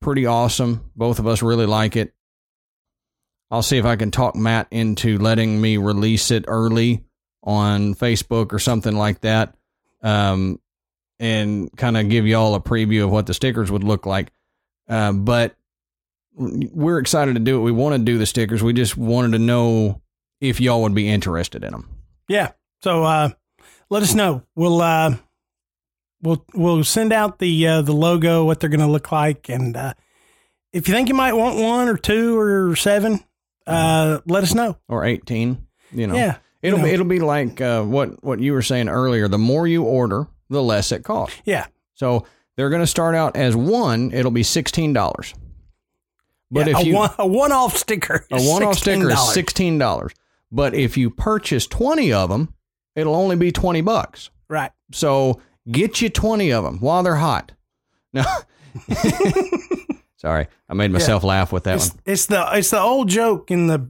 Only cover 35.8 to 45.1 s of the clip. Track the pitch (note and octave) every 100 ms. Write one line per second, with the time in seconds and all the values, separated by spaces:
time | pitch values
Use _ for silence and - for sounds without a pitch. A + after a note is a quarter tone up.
35.8 | _ A#2+ A2 B3 G#3+ B2+ _ _ F3 F#3+
36.8 | D3+ F#3 F3+ F3+ D#3 D3 B2 - B2+ A2+
37.8 | G#2+ C#3 C3+ - C3+ A2+ C3+ C3+ - B2
38.8 | A2 A2 C3 A#2 G#2 G#2 A2+ D3+ E3+ E3+
39.8 | A#2 C3 A#2 G2+ D3+ - - C#3 B2 G#2
40.8 | - A#2+ - A3 - - - D#3 - _
41.8 | _ - C3 A#2+ - _ _ - C#3 E3+
42.8 | E3+ - E3 E3 D#3 - B2+ A2+ D3+ A#3+
43.8 | F3+ A2+ B2+ B2+ B2+ A#2 A2 E3 C3+ -
44.8 | D#3 B2+ F2